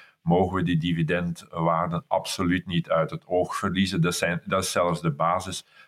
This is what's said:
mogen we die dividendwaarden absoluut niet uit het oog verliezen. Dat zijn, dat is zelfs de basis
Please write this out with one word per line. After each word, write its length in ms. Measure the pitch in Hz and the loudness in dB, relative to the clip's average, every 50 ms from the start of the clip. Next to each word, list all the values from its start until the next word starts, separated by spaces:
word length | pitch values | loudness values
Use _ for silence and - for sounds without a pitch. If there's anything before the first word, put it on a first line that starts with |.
| - - _ _ | -20 -20 _ _
mogen 340 | - 80 85 90 95 85 92 | 0 2 4 4 4 2 2
we 60 | 92 | 0
die 140 | 87 85 90 | 2 2 2
dividendwaarden 1300 | 80 78 87 85 80 82 76 87 87 87 85 85 - - - - 85 82 82 82 82 87 87 85 87 - - | 2 2 0 0 0 0 0 0 -2 -2 -4 -6 -8 -12 -10 -4 0 2 2 2 2 0 0 -2 -4 -4 -2
absoluut 580 | - 82 - - - - 92 87 92 92 87 | -2 -2 -2 -4 -4 -2 0 0 0 0 0
niet 240 | 95 90 85 82 - | -2 -2 -2 0 2
uit 200 | 87 80 80 78 | 2 0 0 0
het 160 | 85 82 - | -4 -10 -8
oog 300 | - 90 90 90 87 - | -2 0 0 0 0 -4
verliezen. 440 | - - 101 87 90 98 87 95 90 | -4 -4 -2 0 0 0 2 2 2
Dat 140 | 80 87 85 | 2 2 0
zijn, 280 | - 98 85 87 82 - | 0 0 0 -2 -2 -2
dat 180 | 98 95 95 | -2 0 0
is 100 | 90 - | 0 0
zelfs 280 | - 101 87 87 82 80 | 0 2 2 2 2 0
de 100 | 82 82 | -2 -2
basis 560 | 71 71 80 82 87 92 92 95 82 - - _ - - - | 0 0 0 0 0 0 -2 -6 -10 -10 -12 _ -20 -20 -20